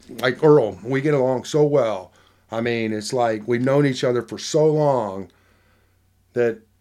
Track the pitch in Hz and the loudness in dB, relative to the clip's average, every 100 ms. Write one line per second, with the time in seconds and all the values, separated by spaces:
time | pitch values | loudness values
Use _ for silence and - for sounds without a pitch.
0 | - 123 123 120 156 151 104 90 110 135 | -20 -4 -4 2 6 6 4 -4 -4 -2
1 | 151 143 127 127 - 151 147 143 113 95 | 0 0 0 -2 -2 0 2 2 0 -2
2 | 90 _ _ _ _ 113 117 117 110 107 | -10 _ _ _ _ -4 -2 -2 -4 -6
3 | 107 127 117 107 107 120 127 143 143 127 | -4 -2 0 -2 -2 -2 2 2 2 0
4 | 127 123 113 107 - 156 156 151 147 127 | -2 -2 -4 -10 -2 2 2 2 2 0
5 | 104 95 90 _ _ _ _ _ _ _ | -2 -8 -12 _ _ _ _ _ _ _
6 | _ _ _ 120 117 110 _ _ | _ _ _ -2 -2 -4 _ _